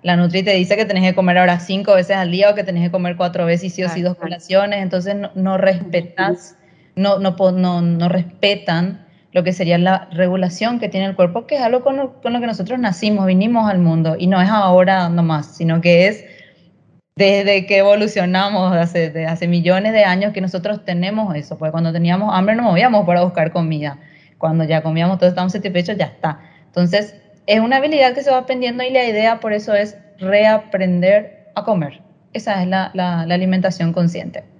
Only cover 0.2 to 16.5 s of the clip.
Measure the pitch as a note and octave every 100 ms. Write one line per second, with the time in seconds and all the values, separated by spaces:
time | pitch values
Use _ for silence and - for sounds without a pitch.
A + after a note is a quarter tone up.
0.2 | F3 F#3 F#3+ F#3+ F#3 G3+ G#3 F#3+ F#3 F#3
1.2 | F3+ F3+ F3+ F3 F3 F#3+ G3+ F#3+ F3 G3
2.2 | F3 F3+ G3+ G#3 F#3+ F3 F3 F#3 F3+ F3
3.2 | F3+ F3 E3+ E3+ F#3 F3+ F3+ E3 F3 F3
4.2 | E3 E3+ - F#3+ G3+ G3+ F#3+ F#3 F3+ G3+
5.2 | G3+ F#3+ F#3 F#3+ F#3+ F3+ F3+ F3 F3 -
6.2 | F#3+ F3+ - _ _ _ _ - G3+ F#3+
7.2 | G3 F3+ F#3+ F#3 F3+ F3 E3+ E3 E3+ F#3
8.2 | F3 - G3+ G3+ - E3 F3+ - - _
9.2 | _ F3+ F3+ F3+ E3+ F3 F3+ F#3+ - E3
10.2 | F#3 F#3 F3+ F3 A3 A#3+ G#3+ F#3+ G3 F#3+
11.2 | F3 A#3 A#3 D4 A#3 B3 C#4 C4+ C4 -
12.2 | A#3 A#3+ A#3+ A3 F#3+ B3+ A3+ F3 G#3+ G#3
13.2 | F#3+ F#3 G#3+ A#3 G#3+ F#3 E3+ E3 D#3+ D#3
14.2 | F3+ F#3+ F#3 G#3+ F#3+ F3+ F#3 F#3+ F3 E3+
15.2 | E3 D#3 D3 - E3 E3 F3 E3+ F#3+ G#3+
16.2 | - - -